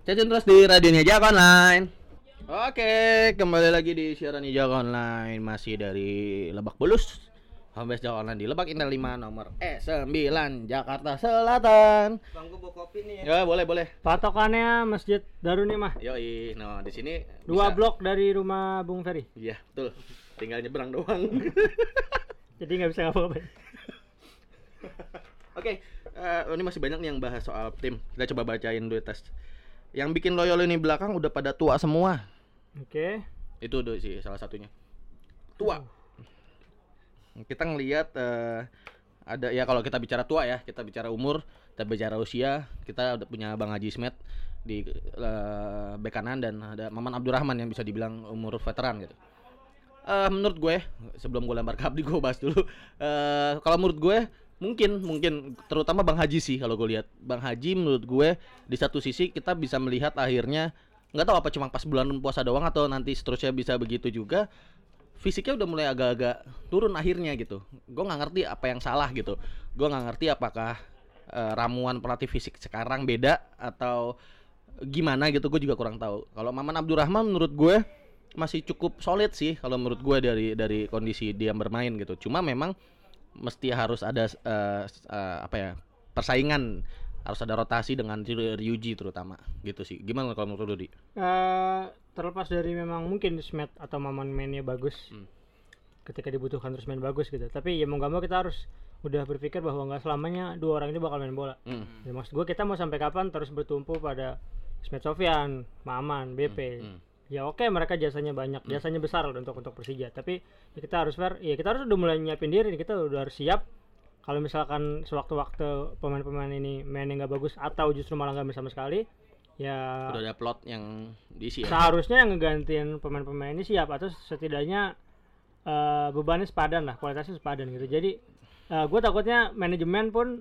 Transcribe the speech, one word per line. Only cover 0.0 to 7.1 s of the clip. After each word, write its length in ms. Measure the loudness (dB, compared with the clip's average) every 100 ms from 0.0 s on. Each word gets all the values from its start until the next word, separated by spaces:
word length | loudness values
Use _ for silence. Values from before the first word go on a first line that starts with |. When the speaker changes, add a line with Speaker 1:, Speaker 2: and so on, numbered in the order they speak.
Speaker 1:
Stay 140 | 0
tune 160 | 2 4
terus 160 | 4 12
di 160 | 12
Radio 280 | 12 12 12
Nijak 280 | 10 10 10
Online. 680 | 10 12 12 12 12 10 6 -6 -20 -20 -20 -18 -8
Oke, 460 | -2 -2 0 4 6 8 8 6
kembali 340 | 6 4 8 8
lagi 240 | 8 4
di 140 | 0 -2
siaran 260 | -2 -4 -4
Nijak 300 | 0 2 4
Online, 680 | 4 2 0 0 -2 -4 -4
masih 380 | -4 -4 -4 -4
dari 360 | -2 -2 -2 -2 -2 -2 -4
Lebak 280 | -4 -6 0
Bulus. 500 | 6 6 4